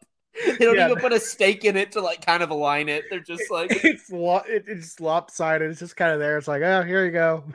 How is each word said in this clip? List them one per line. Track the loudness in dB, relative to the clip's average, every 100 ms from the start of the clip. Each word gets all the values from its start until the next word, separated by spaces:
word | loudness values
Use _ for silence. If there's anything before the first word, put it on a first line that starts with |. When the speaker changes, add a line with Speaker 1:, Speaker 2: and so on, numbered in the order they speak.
Speaker 1:
<laughs> | _ _ _ -4 -2 4
They | 4
don't | 6
Speaker 2:
Yeah. | 4
Speaker 1:
even | 2
put | 2
a | 0
steak | -2 0 2 2
in | 2 0
it | -2
to, | -4
like, | -4 -4 0
kind | 0
of | 0
align | 0 0 0 0
it. | -4 -6
They're | -10
just, | -8 -8
Speaker 2:
It, | -4
Speaker 1:
like | -2 0
Speaker 2:
<laughs> | 2 2
it's | 0 -8
lo-, | -4 0 0 0
it, | -6 -6
it's | -12 -12 -8
lopsided. | -2 -2 -2 -4 0 0 -2
It's | -8
just | -10 -2
kinda | 0 0
there. | 0 -2
It's | -2
like, | -2
"Oh, | 2 2
here | 2 0 2
you |
go. | 2 2 0 -6